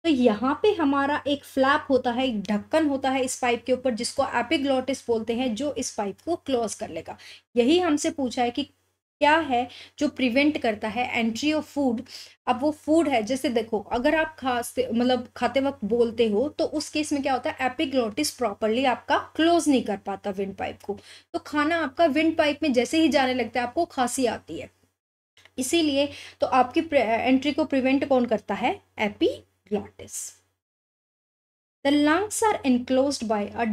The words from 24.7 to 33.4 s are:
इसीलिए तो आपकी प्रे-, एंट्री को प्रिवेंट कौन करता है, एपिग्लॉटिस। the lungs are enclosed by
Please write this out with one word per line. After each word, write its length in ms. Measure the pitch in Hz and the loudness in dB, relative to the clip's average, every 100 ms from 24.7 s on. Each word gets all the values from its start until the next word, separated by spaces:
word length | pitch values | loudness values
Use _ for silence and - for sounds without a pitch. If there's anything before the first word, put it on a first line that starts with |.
| _ _ _ _ _ _ _ _ - | _ _ _ _ _ _ _ _ -8
इसीलिए 500 | 254 339 311 277 285 - - - | 0 2 2 2 0 -4 -18 -4
तो 60 | 269 | 2
आपकी 340 | 262 254 330 | 2 2 0
प्रे-, 260 | 330 285 214 | 2 2 2
एंट्री 460 | 226 - 262 285 | 0 2 2 2
को 120 | 294 | 0
प्रिवेंट 440 | 302 269 254 269 285 | 0 0 2 0 2
कौन 180 | 262 233 | 2 2
करता 280 | 208 - | -2 -2
है, 280 | 196 247 403 _ - | -2 -2 -4 _ -4
एपिग्लॉटिस। 1400 | 214 208 349 587 _ _ _ 202 208 - - - - - _ _ _ _ _ _ _ _ _ _ _ _ _ _ | -4 0 0 0 _ _ _ -6 -6 -18 -14 -12 -12 -16 _ _ _ _ _ _ _ _ _ _ _ _ _ _
the 60 | 277 | 2
lungs 500 | 294 294 330 415 - | 4 4 2 0 0
are 180 | 440 403 | 0 2
enclosed 600 | 269 247 247 262 277 269 | 2 0 2 2 2 -2
by 200 | 214 214 | -2 -2